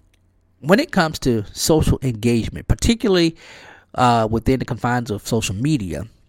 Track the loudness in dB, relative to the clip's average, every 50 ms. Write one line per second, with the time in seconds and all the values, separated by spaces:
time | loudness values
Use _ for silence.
0 | -20 _ _ _ _ _ _ _ _ _ _ _ 0 2 2 2 2 0 0 0
1 | 0 0 -2 -2 0 0 0 0 -2 -6 -8 -4 0 2 2 4 2 2 0 0
2 | -2 -4 -4 -2 0 0 0 0 0 -4 -8 -8 -4 -4 -2 0 2 0 0 0
3 | 0 0 2 2 2 0 -2 -6 -14 -20 -20 -20 -20 -20 -20 -20 _ _ -2 2
4 | 2 4 4 4 2 2 0 0 0 0 0 0 -2 -4 -6 -4 -2 -2 -2 -2
5 | -2 -4 -6 -6 -4 -2 -2 -2 -2 -2 -4 -2 0 0 0 -2 -2 -6 -8 -8
6 | -10 -12 -16 _ _